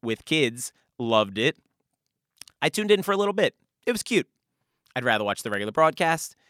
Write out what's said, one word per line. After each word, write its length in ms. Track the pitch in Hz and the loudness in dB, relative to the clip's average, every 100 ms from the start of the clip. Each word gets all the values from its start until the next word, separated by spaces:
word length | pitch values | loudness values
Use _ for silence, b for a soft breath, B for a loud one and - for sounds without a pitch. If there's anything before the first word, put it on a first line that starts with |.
with 240 | 117 113 - | -6 -6 -2
kids 480 | 160 131 120 - - _ - | 2 2 0 -10 -14 _ -8
loved 400 | 117 113 104 98 | 0 2 2 0
it. 200 | 123 - _ _ _ _ _ _ _ _ - _ | -2 -2 _ _ _ _ _ _ _ _ -20 _
I 80 | 151 | -2
tuned 200 | - 208 | 0 2
in 140 | 208 | 2
for 80 | 190 | 2
a 60 | 196 | 0
little 160 | 202 | 0
bit. 220 | 202 180 - _ _ - | 0 -2 -2 _ _ -4
It 60 | |
was 100 | 233 | -4
cute. 260 | - 220 - _ _ _ _ _ _ - | 0 -2 -2 _ _ _ _ _ _ -4
I'd 80 | |
rather 200 | 123 110 | 0 2
watch 200 | 101 101 | 0 -4
the 80 | 117 | -4
regular 220 | 101 104 | -4 -2
broadcast. 600 | 107 160 160 170 160 - - b | 2 2 2 0 0 -4 -16 b